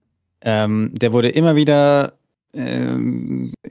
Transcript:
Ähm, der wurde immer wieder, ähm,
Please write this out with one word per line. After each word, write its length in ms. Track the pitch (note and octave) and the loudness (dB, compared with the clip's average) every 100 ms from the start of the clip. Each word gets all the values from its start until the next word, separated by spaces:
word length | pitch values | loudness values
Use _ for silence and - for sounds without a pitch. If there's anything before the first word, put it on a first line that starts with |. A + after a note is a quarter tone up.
| _ _ _ _ | _ _ _ _
Ähm, 520 | A2+ G#2+ G#2+ G#2+ G#2+ | -2 0 0 0 -2
der 180 | C3+ A#2+ | -2 0
wurde 180 | A#2+ A#2 | 2 2
immer 260 | - E3 D3+ | 2 2 4
wieder, 560 | D3 D3 C#3+ C#3+ C#3 _ _ _ _ | 4 4 4 2 0 _ _ _ _
ähm, 1000 | - B2 B2 B1 B1 B2 B2 A#1+ B1+ - - - | -12 -6 -4 -4 -4 -4 -4 -6 -6 -8 -10 -8